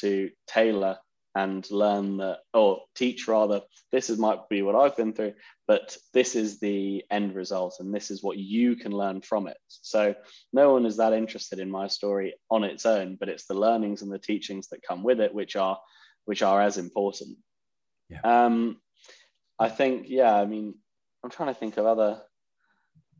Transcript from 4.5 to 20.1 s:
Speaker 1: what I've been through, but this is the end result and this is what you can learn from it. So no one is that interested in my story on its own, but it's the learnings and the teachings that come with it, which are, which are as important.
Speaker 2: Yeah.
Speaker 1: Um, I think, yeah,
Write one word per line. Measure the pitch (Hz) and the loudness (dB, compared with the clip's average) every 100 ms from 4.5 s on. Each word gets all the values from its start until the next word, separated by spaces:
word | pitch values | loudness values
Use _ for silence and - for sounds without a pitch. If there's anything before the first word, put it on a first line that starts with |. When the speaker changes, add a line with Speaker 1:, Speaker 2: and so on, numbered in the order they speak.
| 104 | -2
Speaker 1:
what | 98 | 2
I've | 107 139 139 | 4 4 2
been | 110 | -2
through, | 107 107 - - _ - | -2 -6 -8 -20 _ 2
but | 107 - - _ | 2 2 -16 _
this | 127 123 120 | 2 2 0
is | 107 101 | -2 -2
the | 104 101 98 98 - | -2 -2 -2 -4 -4
end | 104 101 | -2 -2
result | 95 90 95 90 - | -4 -6 -4 -4 -6
and | 95 | -8
this | 101 - | -8 -8
is | 98 | -6
what | 98 98 | -6 -6
you | 95 110 120 120 | -4 2 2 0
can | 104 | -4
learn | 101 101 95 | -4 -4 -4
from | - 107 92 | -4 -4 -4
it. | - _ | -10 _
So | - - 110 104 101 - - _ | -20 -4 0 2 0 -10 -20 _
no | 131 143 | 4 6
one | 131 | 6
is | 117 107 | 2 2
that | 113 | 2
interested | 110 110 - - 95 | 2 -2 -8 -12 -10
in | 95 | -8
my | 98 98 | -6 -6
story | - 101 101 95 - _ | -4 -4 -2 -4 -8 _
on | 113 | -2
its | 101 73 | 0 -2
own, | 113 107 95 95 | 0 0 -2 -8
but | 95 | -8
it's | 78 - | -8 -6
the | |
learnings | 95 110 117 107 101 | 0 2 2 0 -4
and | 101 | -8
the | 98 | -10
teachings | - 104 - 98 - | -4 -4 -4 -12 -12
that | - - | -16 -10
come | 90 | -4
with | 110 120 | 0 2
it, | 104 | 2
which | 101 95 - | -2 -6 -2
are, | 95 95 - _ - _ - | -2 -2 -10 _ -20 _ -8
which | 101 | 0
are | 101 98 | 2 4
as | 104 98 | 4 0
important. | 87 107 101 - - - _ _ _ _ _ _ _ | -6 -2 -2 -4 -12 -18 _ _ _ _ _ _ _
Speaker 2:
Yeah. | - | -4
Speaker 1:
Um, | 113 120 120 117 117 - _ _ - - _ _ _ - | 4 6 6 4 0 -4 _ _ -20 -20 _ _ _ -2
I | 113 | -2
think, | - 135 127 | 2 0 0
yeah, | - | -2